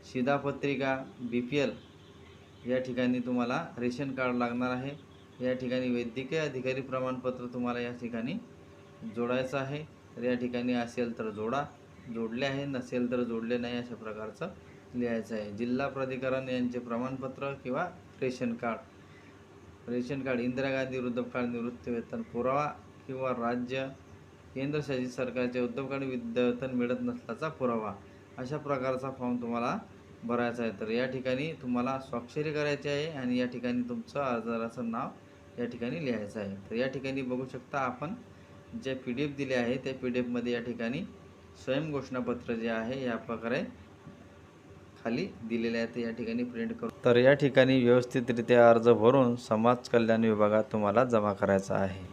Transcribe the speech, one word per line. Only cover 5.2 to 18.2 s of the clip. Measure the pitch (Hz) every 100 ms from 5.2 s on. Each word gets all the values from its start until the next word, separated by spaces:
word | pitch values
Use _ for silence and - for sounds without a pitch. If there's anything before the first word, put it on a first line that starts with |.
| - -
या | 127
ठिकाणी | 127 127 127 127
वैद्यकीय | 120 117 117 131 156
अधिकारी | 151 131 127 131
प्रमाणपत्र | 131 131 127 127 127 123 123
तुम्हाला | 123 123 120
या | 120
ठिकाणी | 123 120 113 120 202 - - - - - - 113 107
जोडायचं | 120 127 131 143
आहे. | 135 147 156 - - -
तर |
या | 120
ठिकाणी | 123 123 123 123
असेल | 123 117 - 117 113
तर | 110
जोडा, | 101 110 131 147 - - - -
जोडले | 113 113 117 139
आहे, | 135 143
नसेल | 131 123 127 123
तर | 123
जोडले | 120 113 113 120
नाही, | 120 123
अशा | 120
प्रकारचं | 113 110 107 107 - 175 - - - -
लिहायचं | 123 120 117 107
आहे. | 113 104
जिल्हा | 101 120 127 139
प्राधिकरण | 131 131 131 131 131 131
यांचे | 127 123 123
प्रमाणपत्र | 120 117 131 131 131 - 139
किंवा | 139 127 135 175 - - -